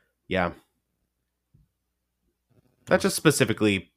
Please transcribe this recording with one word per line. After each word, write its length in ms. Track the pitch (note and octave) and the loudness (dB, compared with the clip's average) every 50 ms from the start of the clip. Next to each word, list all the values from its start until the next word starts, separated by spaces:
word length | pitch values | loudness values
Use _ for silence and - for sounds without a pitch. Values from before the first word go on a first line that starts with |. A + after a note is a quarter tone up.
| _ _ _ _ _ | _ _ _ _ _
yeah. 240 | - F#2+ F#2 F2 E2+ E2+ - _ _ _ _ _ _ _ _ _ _ _ _ _ _ _ _ _ _ _ _ _ _ _ _ _ _ _ _ _ _ _ _ _ _ _ _ _ _ _ _ _ _ _ _ _ | -6 -4 -2 -2 -4 -6 -12 _ _ _ _ _ _ _ _ _ _ _ _ _ _ _ _ _ _ _ _ _ _ _ _ _ _ _ _ _ _ _ _ _ _ _ _ _ _ _ _ _ _ _ _ _
That 160 | - - F#3 | -2 0 0
just 140 | - F#3+ - | 0 -2 -2
specifically 760 | - - D#3 C#3 - B2+ G2+ G#2+ - G#2+ G#2+ G2 F2+ - _ _ | 0 0 2 2 2 0 0 0 0 0 0 0 0 -4 _ _